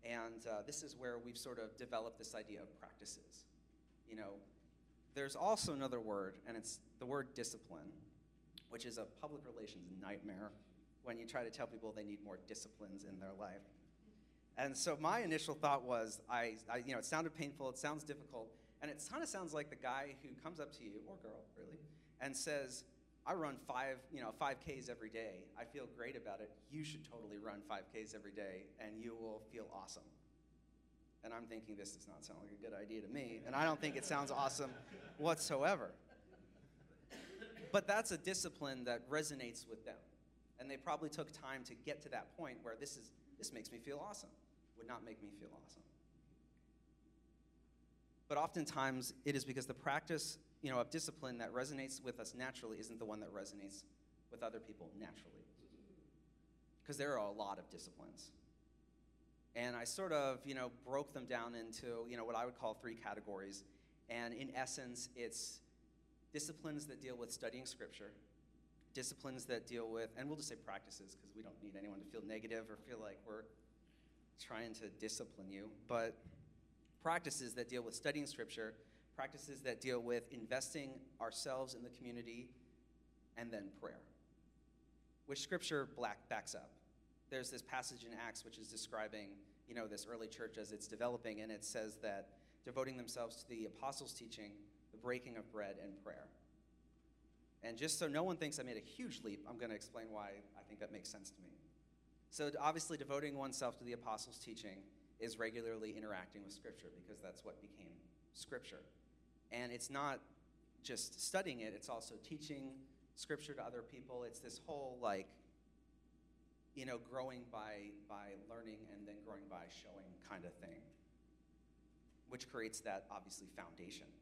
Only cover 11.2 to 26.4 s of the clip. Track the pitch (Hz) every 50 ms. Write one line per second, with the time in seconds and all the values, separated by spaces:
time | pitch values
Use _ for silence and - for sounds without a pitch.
11.2 | 117 113 - 135 120 113 110 - 131 110 117 113 113 110 104 107 104 104 104 101
12.2 | 101 104 92 92 - - 110 101 - 104 - - 110 95 95 98 95 - 98 92
13.2 | 95 95 95 95 104 95 92 101 - - - - - - - - - - - -
14.2 | - - - - - - - - 131 139 135 123 - 175 156 147 156 160 190 233
15.2 | 233 175 160 151 156 - 147 156 151 147 139 135 123 123 123 117 113 110 104 107
16.2 | - - 120 120 117 117 110 110 110 - 117 123 123 135 135 117 113 - - 156
17.2 | 165 160 151 - 160 143 143 - 139 131 127 - - 147 151 151 147 147 143 -
18.2 | 135 - - 120 110 113 - - - - - - - 151 147 151 - - 214 294
19.2 | 330 - - 196 185 160 151 151 147 147 135 120 - 127 123 135 139 143 135 123
20.2 | - 139 127 - - 160 180 156 147 147 147 - 123 107 101 110 120 147 196 175
21.2 | - 110 107 - - - - - - - 156 - - - - - - - - -
22.2 | 127 139 135 - - 165 147 143 135 127 123 - - - - - - - - -
23.2 | - - 175 190 160 147 135 123 - - 131 123 135 135 135 123 - - - 139
24.2 | 123 110 110 - 156 139 135 131 - - 143 131 123 120 120 117 113 110 110 113
25.2 | 113 107 95 92 92 - - - 120 113 - 143 127 113 - 110 117 123 135 120
26.2 | 104 110 98 98